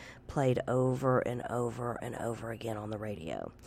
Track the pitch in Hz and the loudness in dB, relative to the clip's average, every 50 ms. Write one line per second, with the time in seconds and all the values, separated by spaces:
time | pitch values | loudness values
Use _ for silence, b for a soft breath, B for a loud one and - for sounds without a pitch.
0 | B B B B B - - 151 135 127 123 - - - 123 127 127 131 127 123 | B B B B B -4 0 2 4 4 4 4 2 2 4 4 4 4 4 4
1 | 135 131 127 120 - - 123 120 - - 113 123 120 117 113 127 120 120 113 - | 4 4 4 4 4 2 -2 -2 -4 -2 0 0 0 0 -2 -2 -4 -4 -4 -4
2 | 117 120 113 - - 117 117 110 113 113 113 113 117 113 110 104 107 107 110 101 | -6 -6 -6 -4 -4 -4 -4 -4 -6 -6 -6 -4 -4 -4 -4 -4 -4 -4 -4 -4
3 | 107 107 104 87 80 78 58 50 50 50 - - B | -4 -6 -6 -6 -6 -6 -6 -6 -6 -8 -10 -14 B